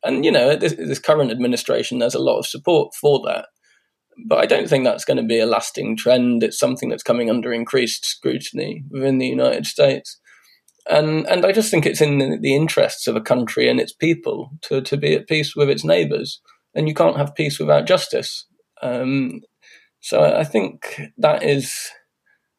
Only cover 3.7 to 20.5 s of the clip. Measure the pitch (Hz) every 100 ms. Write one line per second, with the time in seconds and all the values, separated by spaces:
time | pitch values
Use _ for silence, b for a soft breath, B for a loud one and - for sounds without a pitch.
3.7 | _ _ _ _ - 220 - - - -
4.7 | 143 127 - - 131 113 117 113 113 -
5.7 | - 113 110 120 127 123 120 120 - 127
6.7 | 127 123 117 - 120 117 120 117 117 117
7.7 | 131 113 - - - 135 135 - - 147
8.7 | 156 143 135 135 131 127 131 131 - -
9.7 | - 143 135 - - b b b b b
10.7 | _ - 147 151 156 - 180 185 202 220
11.7 | 175 151 - 151 143 139 151 139 135 160
12.7 | - 143 - - 110 110 247 - - 123
13.7 | 123 - - 160 165 - - - 151 -
14.7 | 135 131 143 147 156 - 156 143 - 143
15.7 | 139 156 170 151 - - - b b _
16.7 | - 156 151 165 143 143 - 151 143 151
17.7 | 147 - 185 - - - - - _ _
18.7 | _ 127 123 127 135 127 127 _ _ b
19.7 | b b _ - - 151 - 156